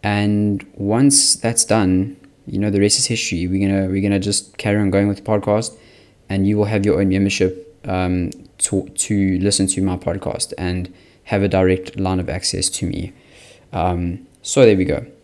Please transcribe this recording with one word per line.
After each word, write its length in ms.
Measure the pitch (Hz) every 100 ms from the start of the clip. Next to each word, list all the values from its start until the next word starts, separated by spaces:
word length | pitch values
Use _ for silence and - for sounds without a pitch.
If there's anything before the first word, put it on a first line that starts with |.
And 600 | 208 104 104 104 104 98 -
once 640 | - 101 117 139 139 - -
that's 300 | 113 117 -
done, 520 | 110 95 92 95 - - _ -
you 140 | 98
know, 100 | 104
the 100 | 98
rest 200 | 101 -
is 60 | -
history. 420 | 113 - 87 90
We're 200 | 95 98
gonna, 200 | 98 95
we're 140 | 95
gonna 180 | 101 101
just 380 | 95 98 - -
carry 220 | 107 104
on 120 | 101
going 160 | 98 101
with 100 | 98
the 60 |
podcast, 520 | - 107 104 104 113 - - - _ _ _
and 180 | 95 98
you 100 | 104
will 80 | 104
have 200 | 107 101
your 140 | 95
own 100 | 98
membership, 720 | 92 98 - 92 - - - -
um, 460 | 92 92 90 87 - - _
to, 280 | - 98 -
to 500 | - - 104 98 92
listen 280 | 98 98 98
to 140 | -
my 160 | 95 87
podcast 560 | - 101 - - - -
and 360 | 92 90 90 - - _ -
have 180 | 104
a 40 | 98
direct 520 | 95 92 92 - -
line 200 | 95 92
of 100 | 90
access 400 | 90 - 95 -
to 160 | - -
me. 280 | - 90 - - - - - _
Um, 540 | - 87 87 85 87 - _
so 240 | - - 120
there 100 | 98
we 100 | 92
go. 200 | 71 - -